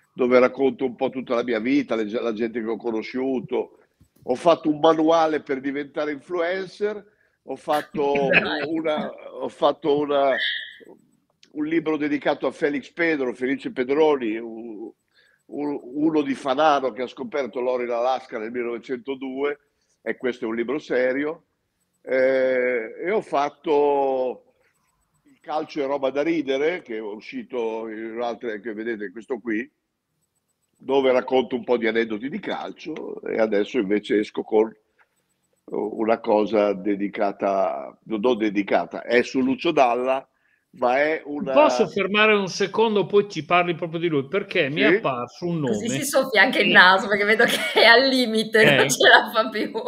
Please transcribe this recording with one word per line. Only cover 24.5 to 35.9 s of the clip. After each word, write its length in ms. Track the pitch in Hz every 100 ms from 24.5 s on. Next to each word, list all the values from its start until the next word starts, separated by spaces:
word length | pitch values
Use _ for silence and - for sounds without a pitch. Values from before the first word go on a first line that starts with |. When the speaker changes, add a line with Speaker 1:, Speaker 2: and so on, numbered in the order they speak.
| _ _ _ _ _ _ _
Speaker 1:
Il 140 | _ _
calcio 420 | 165 156 151 156
è 40 | 135
roba 240 | 143 131
da 100 | 135
ridere, 600 | 156 165 135 135 156 180
che 160 | - 110
è 20 |
uscito 840 | 110 107 - 131 104 123 113 113 113
in 240 | 107 113 113
un'altra, 420 | 120 113 120 107
che 140 | 117
vedete 360 | 107 113 110 104
questo 280 | 113 104 123
qui, 300 | 120 107 135 _ _ _ _ _ _ _ _ _ _ _
dove 340 | 123 139 131
racconto 420 | 127 123 131 120 127
un 80 |
po' 140 | 107 123
di 100 | 113
aneddoti 400 | 113 113 104 135
di 120 | 196
calcio, 840 | - 80 87 - 170 156 - -
e 180 | - 98
adesso 380 | 110 101 104 131
invece 420 | 98 104 - 107
esco 240 | 104 -
con 320 | - 110 113 - _ _ _ _ _ _ _ _ -
una 540 | 104 104